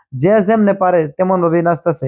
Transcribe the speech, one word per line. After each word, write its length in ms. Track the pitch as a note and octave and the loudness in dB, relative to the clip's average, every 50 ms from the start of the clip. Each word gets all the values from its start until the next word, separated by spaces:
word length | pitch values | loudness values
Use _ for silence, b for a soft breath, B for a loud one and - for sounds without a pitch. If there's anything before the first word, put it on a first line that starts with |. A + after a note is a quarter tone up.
| b b | b b
যে 200 | C3+ B2 C#3+ F#3+ G#3+ A3 F#3 | -8 -2 0 2 2 2 2
যেমনে 300 | G3+ A3+ A3 G#3 G3+ F#3+ | 2 0 2 2 0 0
পারে 260 | G3 F#3+ F3+ F3+ E3+ D#3 D3 | 0 0 0 2 0 0 -2
তেমনভাবেই 540 | - - F#3 F#3 F#3+ F3+ E3+ E3 D#3+ E3+ | -4 -4 -2 -2 0 0 0 0 0 0
নাচতাছে, 440 | E3+ E3+ E3+ - - F3 D#3 - C3+ | 0 0 -2 -2 -2 -4 -4 -4 -6